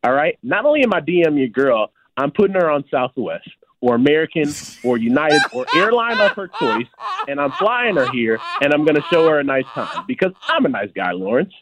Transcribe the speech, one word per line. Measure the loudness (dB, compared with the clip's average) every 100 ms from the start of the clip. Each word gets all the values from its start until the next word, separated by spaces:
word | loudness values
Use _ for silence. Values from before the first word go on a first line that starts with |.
All | 0
right? | 0 0 -4
Not | -4 0 2
only | 2
am | 2
I | 0
D | 0 2 2
Ming | 2
your | 0
girl, | 0 2 2 -2 _ _ -4
I'm | -4
putting | 2 2 4
her | 2
on | 0 -2
Southwest | -4 -4 -4 -6 -8 -12 -20 _ _
or | 0 4
American | 4 2 0 -2 -4 -4 -14 -8
or | -2 0
United | 2 0 4 2 2
or | -4 -2 0
airline | 2 0 0 0
of | 0
her | 0 -10
choice, | -6 -4 -2 -6 _ -10 -8 -8
and | -4
I'm | -4
flying | 0 -2 0 0 0
her | 0
here, | 0 0 -2 -4 -2
and | 2
I'm | 2 2
gonna | 2 2
show | 4 4
her | 2
a |
nice | 0 -2 -2
time | -8 -8 -8 -8
because | -2 -2 -2 -4
I'm | 0 0
a |
nice | -2 -6 -4
guy, | -4
Lawrence. | -4 -2 0 -2 -8